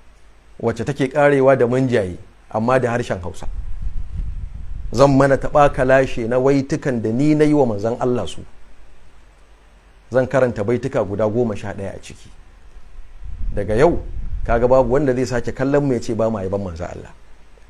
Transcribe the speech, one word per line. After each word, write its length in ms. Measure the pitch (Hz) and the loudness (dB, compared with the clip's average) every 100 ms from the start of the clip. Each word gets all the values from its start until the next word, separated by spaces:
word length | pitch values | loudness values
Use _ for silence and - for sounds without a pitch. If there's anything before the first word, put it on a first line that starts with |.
| - _ - - - - | -20 _ -20 -20 -20 -6
wacce 240 | 117 110 | -4 -2
take 240 | 113 135 131 | -4 -2 0
ƙarewa 500 | 151 143 139 131 131 | 4 4 6 6 6
da 80 | 120 | 4
manjaye, 500 | 131 131 120 92 87 - - - | 2 2 0 -2 -8 -16 -20 -8
amma 280 | 110 113 131 | -4 0 2
da 120 | 120 | 2
harshen 280 | 120 120 98 | -2 -4 -6
Hausa. 260 | 90 - - - - - - - - - - - - - - - - | -6 -6 -6 -6 -4 -4 -2 -4 -4 -6 -6 -6 -10 -10 -8 -8 -4
Zan 240 | 110 139 135 | 4 4 6
mana 200 | 139 131 | 4 4
taɓa 360 | 127 151 143 | 2 4 4
kalashe 560 | 139 131 131 131 127 113 | 4 2 4 2 -2 0
na 100 | 127 | 2
waitukan 640 | 135 139 135 151 147 120 | 2 2 0 -4 -2 -2
da 80 | 110 | -2
ni 240 | 120 151 | 0 2
na 100 | 151 | 4
yi 80 | 151 | 4
wa 120 | 147 123 | 4 2
manzon 300 | 101 113 120 | 0 -4 -2
Allah 260 | 127 120 - | -2 -2 -4
su. 160 | - - - - - - - - - - - - - _ - _ - - | -8 -12 -18 -18 -18 -18 -18 -20 -20 -20 -20 -20 -20 _ -20 _ -20 -2
Zan 140 | 123 127 | 0 2
karanta 360 | 135 123 110 | 2 2 0
baituka 380 | 104 123 123 131 | -2 -2 -2 -2
guda 220 | 101 101 107 | -2 -2 0
goma 280 | 113 113 95 | 0 -2 -4
sha 160 | 104 | -8
ɗaya 240 | 98 98 - | -10 -10 -12
a 20 | |
ciki. 300 | - - - - - - - - - - - - - - - | -16 -20 -20 -20 -20 -20 -20 -18 -16 -16 -16 -12 -10 -2 -2
Daga 200 | 104 101 | 0 0
yau, 280 | 110 170 139 - - - - - | 2 4 2 -4 -6 -4 -4 0
kaga 220 | 117 120 | 2 4
babu 240 | 131 120 | 4 4
wanda 220 | 135 139 | 2 2
zai 120 | 123 123 | 0 0
sake 260 | 123 117 | -2 -4
kallon 300 | 107 135 143 | -2 0 2
mu 80 | 143 | 2
ya 40 | 117 | -2
ce 140 | - | -2
ba 160 | 110 113 | -2 -2
ma 120 | 107 | -2
yaban 160 | 95 98 | -4 -4
manzon 240 | 95 82 87 | -6 -8 -10
Allah. 240 | - - - - - - - | -12 -18 -20 -20 -20 -20 -20